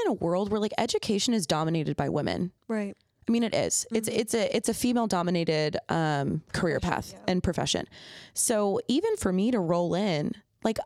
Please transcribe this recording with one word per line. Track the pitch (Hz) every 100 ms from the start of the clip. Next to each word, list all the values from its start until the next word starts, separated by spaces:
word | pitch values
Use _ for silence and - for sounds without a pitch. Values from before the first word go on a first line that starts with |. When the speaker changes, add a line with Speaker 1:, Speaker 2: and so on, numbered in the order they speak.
| 440
Speaker 1:
in |
a |
world | 214 170 180 202
where, | 208
like, | 208 -
education | - - - 202 -
is | 226 165
dominated | 156 160 165 151 147
by | 143
women. | - 151 90 180 - _
Speaker 2:
Right. | 220 202 196 _ _ -
Speaker 1:
I |
mean, | 233
it | 233
is. | - 87 - -
It's, | 226 214
Speaker 2:
Mm-hmm. | 214
Speaker 1:
it's | 226
a, | 233 196 -
it's | -
a |
female | 226 247 240 220
dominated, | 185 175 175 165 156 151 - -
um, | 165 156 147 139 160 -
career | - 175 147
Speaker 2:
Profession, | 180 -
Speaker 1:
path | -
Speaker 2:
yeah. | - -
Speaker 1:
and | 180
profession. | 190 170 139 - - - - - -
So | - - 220 208 196 -
even | 254 440 440
for | -
me | 185 214
to | 247
roll | 170 175 175 170
in, | 208 156 147 - _ _
like, | 226 220